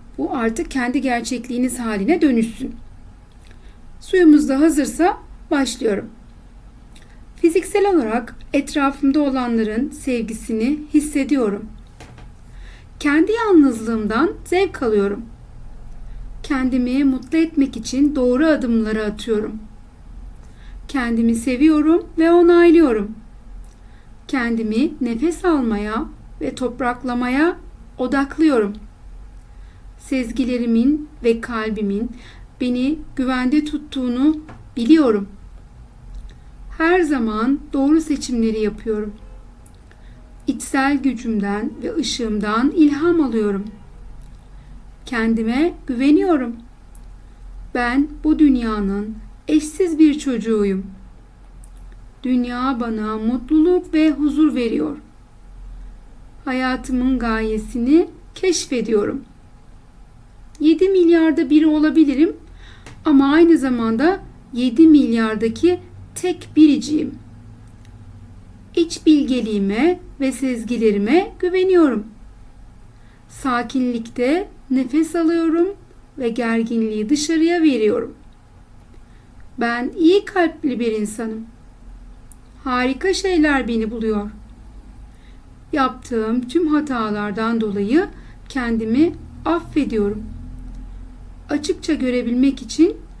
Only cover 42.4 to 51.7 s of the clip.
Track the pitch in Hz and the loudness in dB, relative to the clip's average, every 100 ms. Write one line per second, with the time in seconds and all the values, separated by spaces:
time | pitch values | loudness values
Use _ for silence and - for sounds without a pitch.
42.4 | 208 220 277 370 294 285 339 339 269 226 | -2 0 0 4 4 4 0 2 0 0
43.4 | 208 196 214 - - - - - - - | 0 -2 -6 -14 -20 -20 -18 -18 -18 -20
44.4 | - - - - - - - 240 226 226 | -20 -20 -20 -20 -20 -20 -8 -4 0 0
45.4 | 220 254 349 - - 240 277 320 392 302 | 0 0 -2 -2 -8 -2 4 4 4 0
46.4 | 240 233 233 - - - - - - - | 0 -10 -16 -20 -20 -20 -20 -20 -20 -20
47.4 | - - - 247 240 262 302 - 302 311 | -18 -18 -10 -6 -2 -2 -2 -2 -2 4
48.4 | 294 247 226 214 196 202 214 220 - - | 4 4 0 -2 -2 -4 -6 -10 -14 -20
49.4 | - 302 302 - 359 302 311 - 277 233 | 0 0 0 -2 -2 4 4 4 -2 -4
50.4 | 220 220 202 190 190 - - - - - | 0 0 0 -2 -6 -14 -20 -20 -20 -20
51.4 | - - - | -20 -20 -20